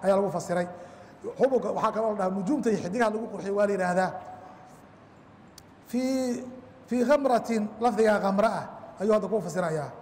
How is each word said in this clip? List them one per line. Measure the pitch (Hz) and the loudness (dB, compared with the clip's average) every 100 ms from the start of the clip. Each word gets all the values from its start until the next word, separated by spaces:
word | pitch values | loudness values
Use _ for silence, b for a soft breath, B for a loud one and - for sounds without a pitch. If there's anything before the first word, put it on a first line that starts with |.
ayaa | 185 196 | 4 2
lagu | 202 | 2
fasiray. | 170 165 175 175 - B B B B 208 - | -2 -2 -2 -2 -8 B B B B -12 0
Xubuga | 247 254 202 | 2 2 0
waxaa | 180 214 | 0 0
kaloo | 208 226 | 0 -2
la | 208 | 0
dhahaa | 190 196 | -2 -2
nujuumta | 185 294 233 | -2 0 0
iyo | 202 | 0
xidigaha | 175 208 226 | -2 0 0
lagu | 220 226 | 0 -6
qurxiyo | 196 190 202 | -8 -4 0
waa | 208 | 2
la | |
yidhaahdaa. | 196 180 180 185 - - - - - - - - - - - - - - - - - - | 2 2 2 0 -2 -14 -16 -18 -20 -20 -20 -20 -20 -20 -20 -20 -20 -20 -20 -20 -20 -6
في، | 240 254 262 254 240 - - - - - | -2 0 0 0 -4 -6 -14 -18 -20 -4
في | 240 | 0
غمرة، | 240 294 277 233 - 226 214 - | 4 4 4 2 2 -2 -2 0
lafdiga | 233 214 220 208 | 0 4 4 4
غمرة | 190 196 220 | 2 2 2
ah | 185 - - - - | 2 -6 -14 -18 -4
ayuu | 202 | 2
hadda | 214 208 | 2 2
ku | 220 | -2
fasirayaa. | 175 165 175 156 139 - | -2 -2 -2 -2 -6 -10